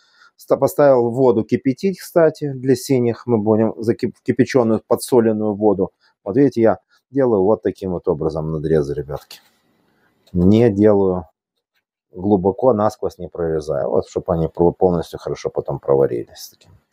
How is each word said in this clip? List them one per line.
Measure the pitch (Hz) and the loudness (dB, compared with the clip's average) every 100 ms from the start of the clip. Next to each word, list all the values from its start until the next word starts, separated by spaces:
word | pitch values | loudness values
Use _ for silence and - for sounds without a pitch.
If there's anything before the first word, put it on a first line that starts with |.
| _ _ _ _ | _ _ _ _
Ста-, | - 113 | -4 -2
поставил | 135 - 143 127 120 | 0 2 4 4 2
воду | 120 131 113 | 0 2 2
кипятить, | 104 117 135 127 196 180 | 0 -2 -2 -2 -4 -6
кстати, | - 175 160 - 147 | -2 2 2 0 -10
для | 131 131 127 | -4 -2 -2
синих. | - 131 120 110 123 | 0 0 0 -2 -2
Мы | 113 | 0
будем | 104 110 110 - | 2 2 0 -2
закип-, | 110 117 110 - | -4 -2 -4 -8
кипяченую, | - - 117 135 113 107 - | -4 0 2 2 2 0 -2
подсоленную | 117 - 123 113 107 107 101 | -4 0 2 2 0 -2 0
воду. | 107 95 90 _ _ _ | 2 2 -2 _ _ _
Вот | 104 110 | -4 0
видите, | 143 117 | 2 2
я | 110 92 _ _ _ | 0 0 _ _ _
делаю | 131 127 104 | -2 0 2
вот | 95 110 | 2 0
таким | 101 - 92 | -2 -6 -8
вот | 85 - | -6 -4
образом | 76 80 78 78 | -2 -4 -4 -6
надрезы, | 80 76 78 69 | -6 -2 0 -2
ребятки. | 71 67 69 - - _ _ _ _ _ _ _ _ _ | -8 -10 -12 -14 -20 _ _ _ _ _ _ _ _ _
Не | 90 90 110 120 | 0 4 4 4
делаю | 98 107 101 95 90 85 _ _ _ _ _ _ _ _ | 4 2 4 0 -2 -8 _ _ _ _ _ _ _ _
глубоко, | 92 98 101 95 92 127 | -6 0 0 0 0 0
насквозь | 107 107 - 95 - | 2 0 -2 -10 -10
не | 85 | -14
прорезаю. | 82 82 78 76 71 - | -6 -4 -4 -4 -4 -2
Вот, | 95 - | -4 -4
чтоб | - - | -6 -4
они | 85 78 | -4 -2
про-, | - 85 | 0 0
полностью | - 92 87 - 78 | 2 0 0 -6 -10
хорошо | 76 71 78 | -10 -8 -8
потом | - 71 69 | -6 -6 -6
проварились. | - 69 69 60 57 - - | 0 0 0 -2 -10 -18 -20
Таким. | _ _ _ _ | _ _ _ _